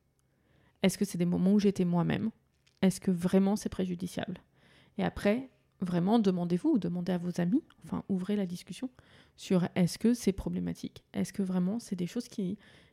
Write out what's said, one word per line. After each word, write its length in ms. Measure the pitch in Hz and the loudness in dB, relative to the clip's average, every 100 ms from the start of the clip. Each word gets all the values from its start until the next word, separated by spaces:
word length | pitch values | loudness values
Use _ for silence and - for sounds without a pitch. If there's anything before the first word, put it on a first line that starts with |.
| _ _ _ _ _ _ _ _ | _ _ _ _ _ _ _ _
Est-ce 140 | 190 185 | 0 0
que 80 | |
c'est 140 | 202 175 | -2 0
des 80 | 175 | 0
moments 260 | 175 180 | 2 4
où 60 | 208 | 6
j'étais 260 | 196 190 | 4 2
moi-même ? 460 | 175 175 165 156 214 - _ _ _ _ | 2 2 2 0 -2 -6 _ _ _ _
Est-ce 180 | 190 180 | 2 2
que 100 | - | -2
vraiment 460 | 175 180 190 196 208 | 0 2 4 4 0
c'est 120 | - | -4
préjudiciable ? » 720 | - 185 180 180 - - 180 - _ _ _ _ - | -4 -4 -4 -6 -6 -8 -10 -14 _ _ _ _ -4
Et 60 | |
après, 460 | 180 - 202 233 262 _ _ _ | -4 0 0 0 -4 _ _ _
vraiment, 380 | 180 175 180 233 | -2 0 2 4
demandez-vous 520 | 196 180 175 175 302 | 4 2 0 0 2
ou 80 | 285 | 0
demandez 340 | 175 175 175 | 0 -4 -2
à 60 | 180 | -2
vos 220 | 175 180 | -2 -2
amis, 220 | 175 254 - _ | 0 0 -2 _
enfin, 180 | - 180 - | -8 -8 -4
ouvrez 260 | 190 185 | -4 -2
la 120 | 208 185 | -2 -4
discussion 440 | 175 - 180 262 - _ - _ _ | -6 -12 -12 -12 -14 _ -20 _ _
sur 320 | - 180 180 - | 0 0 2 2
est-ce 220 | 170 - | 0 2
que 160 | 226 | 2
c'est 180 | 240 - | 2 0
problématique ? 720 | 185 - 180 175 170 - - _ | -2 -4 -4 -4 -6 -10 -16 _
Est-ce 200 | 202 190 | -6 -6
que 100 | - | -4
vraiment 360 | 190 185 180 226 | -2 0 -2 -2
c'est 160 | - | -6
des 120 | 180 175 | -6 -6
choses 200 | 240 - | -6 -8
qui, 300 | - 185 202 - - _ | -8 -6 -8 -12 -20 _